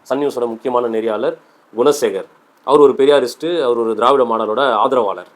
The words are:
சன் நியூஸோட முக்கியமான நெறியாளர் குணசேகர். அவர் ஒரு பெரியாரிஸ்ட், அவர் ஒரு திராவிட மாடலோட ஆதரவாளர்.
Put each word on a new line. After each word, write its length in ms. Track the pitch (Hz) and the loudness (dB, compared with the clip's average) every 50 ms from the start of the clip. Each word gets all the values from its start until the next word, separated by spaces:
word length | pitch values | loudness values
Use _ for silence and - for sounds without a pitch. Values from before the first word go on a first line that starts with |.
சன் 180 | _ - 131 139 | _ -6 -4 -2
நியூஸோட 280 | 147 139 131 127 120 | -2 -4 -2 -4 -6
முக்கியமான 400 | 117 113 110 - 135 123 120 120 | -6 -6 -8 -8 -4 -2 -2 -2
நெறியாளர் 500 | 117 113 110 107 113 107 104 123 156 165 - _ _ _ _ _ _ - | -2 -4 -4 -4 -4 -4 -2 -4 -6 -6 -8 _ _ _ _ _ _ -4
குணசேகர். 480 | 110 120 147 143 143 127 107 95 95 82 - _ _ _ _ _ _ _ | 0 2 2 2 2 -2 -4 -4 -6 -10 -12 _ _ _ _ _ _ _
அவர் 160 | - 139 151 | 0 4 6
ஒரு 140 | 143 139 120 | 6 4 4
பெரியாரிஸ்ட், 680 | - 135 143 147 139 127 120 - _ 151 165 175 165 | 4 2 4 4 2 0 -2 -8 _ -6 -4 -4 -2
அவர் 160 | 139 120 120 | -2 -2 0
ஒரு 180 | 117 117 113 110 | 0 -2 -2 -2
திராவிட 280 | 101 117 127 143 135 123 | 2 2 2 4 2 2
மாடலோட 480 | 117 113 113 110 107 107 120 143 135 | 0 0 -2 -2 -2 -2 0 0 0
ஆதரவாளர். 560 | 117 104 113 135 131 127 110 98 92 90 90 - _ | 2 0 0 2 2 0 0 -2 -4 -8 -12 -18 _